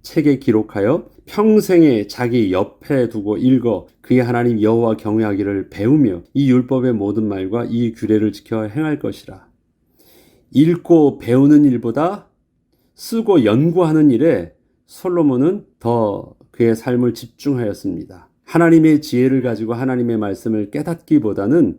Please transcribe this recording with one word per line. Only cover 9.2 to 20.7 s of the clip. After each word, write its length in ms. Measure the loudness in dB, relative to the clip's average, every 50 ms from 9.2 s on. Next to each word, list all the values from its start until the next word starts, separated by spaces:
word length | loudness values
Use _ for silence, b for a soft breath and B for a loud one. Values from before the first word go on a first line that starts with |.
| -16 -20 -20 -20 _ _ _ _ _ _ _ _ _ _ b b b b b b b b b b b b
읽고 680 | 2 2 4 4 2 -2 0 2 4 4 4 2 0 -2
배우는 460 | -4 -2 2 2 4 6 6 6 4
일보다 640 | 4 2 0 -4 -4 -4 -4 -4 -4 -4 -8 -14 _ _ _ _ _ _ _ _ _ _ _ _ _ _
쓰고 500 | _ -14 -8 -6 -4 0 2 2 4 4
연구하는 680 | 4 2 2 2 0 0 0 0 2 2 4 4 4
일에 420 | 4 4 2 2 0 0 -4 -8 -14 _ _ _ _ _ _
솔로몬은 800 | _ -20 -10 -8 -4 -2 0 0 0 2 2 0 0 -2 -4 -8 _ _ _
더 560 | -4 -2 0 0 0 -2 -4 -6 -10 -16 -20 _ _ _
그의 260 | _ 0 0 0 0
삶을 380 | -2 -2 -4 -2 -2 -2 -2 -4
집중하였습니다. 1120 | -6 -12 -20 _ _ -6 -4 -4 -4 -4 -6 -6 -8 -8 -10 -8 -8 -12 -16 -18 -20 -20 _ _ _ _
하나님의 580 | -4 0 2 4 4 6 6 6 4 4 2 0
지혜를 400 | -2 -2 0 0 2 2 0 -2
가지고 320 | -2 -4 -4 -6 -6 -6
하나님의 440 | -4 -4 -4 -2 -2 -2 -2 -2 -4
말씀을 520 | -4 -4 -6 -6 -6 -4 -4 -4 -4 -6